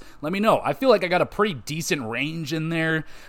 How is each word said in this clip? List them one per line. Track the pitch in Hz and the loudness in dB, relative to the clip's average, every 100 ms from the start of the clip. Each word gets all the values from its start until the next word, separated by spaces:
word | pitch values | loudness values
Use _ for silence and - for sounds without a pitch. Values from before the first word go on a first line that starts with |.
| - - | -12 -10
Let | 151 | -6
me | 190 | 0
know. | 214 131 | 4 4
I | 123 | 2
feel | 147 269 | 2 4
like | 208 | 4
I | 180 | 4
got | 175 | 0
a | 156 | 0
pretty | - 208 | 0 0
decent | 135 - 156 151 156 110 | -2 -6 -6 -2 -4 -2
range | 117 147 165 143 | -4 -4 -6 -4
in | 160 160 | -4 -2
there. | 165 160 160 - - | -2 0 -2 -4 -12